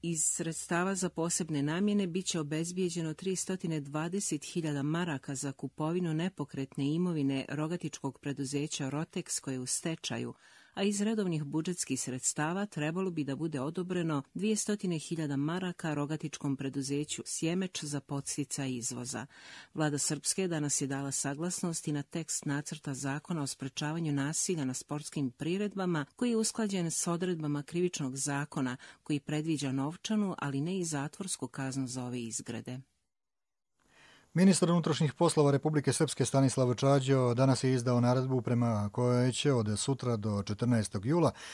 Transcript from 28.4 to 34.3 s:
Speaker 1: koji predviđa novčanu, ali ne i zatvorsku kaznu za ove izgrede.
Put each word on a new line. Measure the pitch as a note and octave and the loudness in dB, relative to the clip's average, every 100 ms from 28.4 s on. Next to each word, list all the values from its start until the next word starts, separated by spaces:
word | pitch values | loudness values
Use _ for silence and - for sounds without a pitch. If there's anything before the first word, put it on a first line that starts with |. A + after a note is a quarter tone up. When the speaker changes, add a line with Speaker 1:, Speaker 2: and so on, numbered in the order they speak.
| D3 - C3 B2 - - | -2 -2 -2 -4 -10 -20
Speaker 1:
koji | - D3 | -2 -2
predviđa | - D#3 D#3 D3+ C#3 | 0 -2 0 0 0
novčanu, | C3+ C#3 F3 - G#3+ G3+ E3+ | 0 -2 -4 -2 0 2 0
ali | C#3+ C3+ | -2 0
ne | D3+ F#3+ | 0 -2
i | |
zatvorsku | E3+ D3 C#3+ - F#3+ - B2+ | -2 -2 -4 -6 -8 -6 -6
kaznu | - C3+ C3 C3 | -4 -4 -2 -4
za | B2+ | -4
ove | B2 B2 | -4 -4
izgrede. | A#2 G#2+ - A2+ A#2 B2+ C3 _ _ _ _ _ _ _ _ _ _ _ - - _ | -4 -6 -6 -8 -6 -10 -12 _ _ _ _ _ _ _ _ _ _ _ -20 -20 _